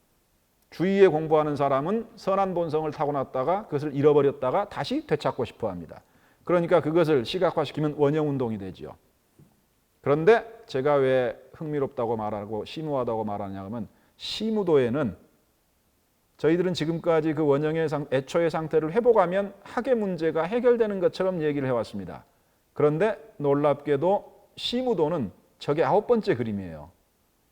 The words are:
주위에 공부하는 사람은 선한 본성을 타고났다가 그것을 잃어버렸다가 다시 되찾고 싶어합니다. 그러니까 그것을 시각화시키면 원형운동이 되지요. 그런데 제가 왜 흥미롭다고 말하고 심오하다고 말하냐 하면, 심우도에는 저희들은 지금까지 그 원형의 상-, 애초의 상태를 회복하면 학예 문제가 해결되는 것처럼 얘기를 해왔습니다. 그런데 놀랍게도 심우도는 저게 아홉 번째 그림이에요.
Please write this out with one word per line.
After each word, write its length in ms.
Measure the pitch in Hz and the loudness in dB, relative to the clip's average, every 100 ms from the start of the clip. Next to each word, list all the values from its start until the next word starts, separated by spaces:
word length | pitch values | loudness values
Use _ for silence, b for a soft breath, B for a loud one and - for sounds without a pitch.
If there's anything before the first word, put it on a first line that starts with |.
| _ _ _ _ _ _ _ | _ _ _ _ _ _ _
주위에 380 | - 180 196 190 | -4 0 6 6
공부하는 480 | 151 160 156 151 143 | 6 2 2 2 0
사람은 500 | 139 135 151 226 220 | 0 0 0 -4 -6
선한 400 | - - 196 196 | -8 -2 0 0
본성을 340 | 175 170 151 156 | -2 -2 -2 -4
타고났다가 720 | - 147 139 127 131 131 190 | -2 -2 -2 -4 -4 -2 -2
그것을 320 | 220 143 147 139 | -2 -6 -4 2
잃어버렸다가 720 | 143 147 139 - 127 165 202 | 6 6 4 2 0 0 -2
다시 360 | - 143 277 | -6 -4 -6
되찾고 400 | - 160 135 - | -2 -2 -2 -2
싶어합니다. 580 | 113 - 107 87 78 73 b b b b | -6 -6 -8 -8 -12 -18 b b b b
그러니까 360 | - 175 170 170 | -2 0 4 2
그것을 440 | 147 165 156 147 | 4 2 4 2
시각화시키면 720 | 113 185 175 165 151 - 151 147 | 0 -2 0 0 -4 -2 -4 0
원형운동이 600 | 143 156 151 139 120 107 | 0 2 -2 -2 -4 -6
되지요. 360 | 95 78 73 - _ _ _ _ _ _ _ _ _ _ | -10 -14 -16 -18 _ _ _ _ _ _ _ _ _ _
그런데 460 | 135 147 165 226 - - - | 0 2 6 4 2 -14 -8
제가 280 | 131 139 | -2 2
왜 420 | 143 131 131 123 - - | 2 4 2 0 -4 -14
흥미롭다고 640 | - 156 147 135 - 117 113 | -12 -6 -4 -4 -4 -4 -2
말하고 480 | 107 107 101 107 | -4 -6 -6 -8
심오하다고 600 | - 160 156 139 120 110 | -8 -10 -6 -4 -2 -4
말하냐 400 | 107 101 101 98 | -4 -6 -8 -10
하면, 240 | 95 117 98 b b b | -10 -10 -10 b b b
심우도에는 1000 | - - 220 214 175 147 120 139 127 85 _ _ _ _ _ _ _ _ _ _ _ _ | -12 -6 -4 -2 2 4 4 0 -2 -6 _ _ _ _ _ _ _ _ _ _ _ _
저희들은 320 | 147 170 180 | 2 2 0
지금까지 600 | 170 156 165 175 160 156 | -2 -4 -4 0 0 0
그 120 | 147 151 | 0 2
원형의 420 | 139 151 160 160 | 2 0 -2 -2
상-, 200 | 147 147 | -4 -2
애초의 380 | 131 139 170 165 | -4 -2 0 0
상태를 400 | 160 156 160 156 | -2 -2 -2 0
회복하면 640 | 196 240 226 175 190 202 - | 2 4 4 4 0 -4 -8
학예 320 | - - 254 | -8 -6 0
문제가 480 | 240 202 175 160 156 | 0 0 -2 -2 0
해결되는 560 | 165 240 247 240 220 196 | -2 0 2 4 2 2
것처럼 420 | 175 - 190 180 | 0 2 -2 0
얘기를 280 | 151 143 131 | -2 0 0
해왔습니다. 560 | 120 101 101 87 71 - _ _ _ _ | -2 -2 -8 -10 -14 -18 _ _ _ _
그런데 440 | - 147 156 214 - - - | 0 2 4 0 -2 -10 -4
놀랍게도 1120 | 143 143 151 135 147 139 170 202 - - _ - | 0 2 2 0 0 0 2 0 -2 -18 _ -12
심우도는 760 | - 240 254 185 151 170 101 - _ _ | -6 -4 -2 0 0 -2 -6 -8 _ _
저게 240 | - 147 | -4 0
아홉 240 | 139 185 208 | 2 2 2
번째 260 | 240 208 | 0 2
그림이에요. 560 | 127 113 101 92 78 73 _ _ _ _ _ _ | -2 -2 -4 -8 -12 -18 _ _ _ _ _ _